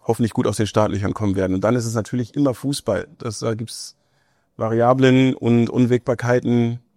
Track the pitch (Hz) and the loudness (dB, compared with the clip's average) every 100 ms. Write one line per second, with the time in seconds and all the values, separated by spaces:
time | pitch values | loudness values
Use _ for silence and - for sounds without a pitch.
0 | - 113 117 - 117 107 107 - 107 101 | -4 0 0 0 -2 0 -2 0 0 0
1 | 101 - 107 98 95 92 101 123 117 113 | -4 -4 -2 -2 0 0 0 0 -2 -6
2 | 98 123 120 - 143 120 135 143 - 95 | -4 -6 -6 -2 -2 -2 -6 -6 -4 -4
3 | 90 - 120 104 117 110 113 - - - | -4 -12 -12 -8 -6 -6 -8 -12 -16 -20
4 | _ _ _ _ _ - 113 113 117 131 | _ _ _ _ _ -8 -2 2 4 4
5 | 131 131 131 127 117 120 117 - 123 123 | 6 6 4 2 2 2 2 2 2 2
6 | - 120 120 123 120 120 117 120 _ | 0 -4 0 0 2 0 0 -4 _